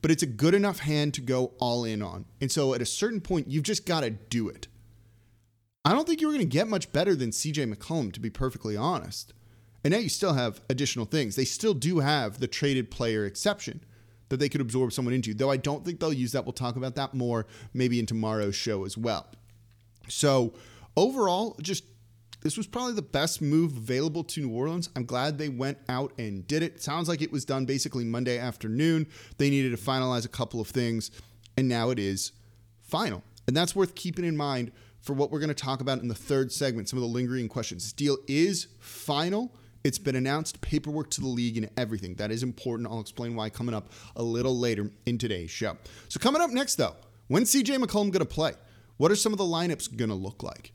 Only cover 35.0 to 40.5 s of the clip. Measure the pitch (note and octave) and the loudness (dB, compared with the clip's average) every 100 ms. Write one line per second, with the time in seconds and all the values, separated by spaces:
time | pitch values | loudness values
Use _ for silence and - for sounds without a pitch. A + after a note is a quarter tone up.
35 | - C3+ C#3+ D3+ D3+ D3 C#3 C3 C3+ C3 | -4 0 0 0 -2 -2 -2 -2 -2 -2
36 | A#2+ A2 - C#3 C3 - C#3 A#2 G2+ C3 | -2 -6 0 2 2 0 0 0 -2 -2
37 | A#2+ A#2+ B2 B2+ A2+ - A2 F2 G#2+ - | -2 0 0 -2 -2 -4 -6 -6 -10 0
38 | C#3+ C3+ - C#3 F3 E3+ - - - - | 2 2 0 4 4 2 -4 -14 -18 -12
39 | - C#3+ E3+ G3+ B3 - - - C#3 - | -2 0 2 0 -2 -8 -20 -2 -2 0
40 | C#3+ C3 C3 D3 D#3+ | -2 0 0 0 -2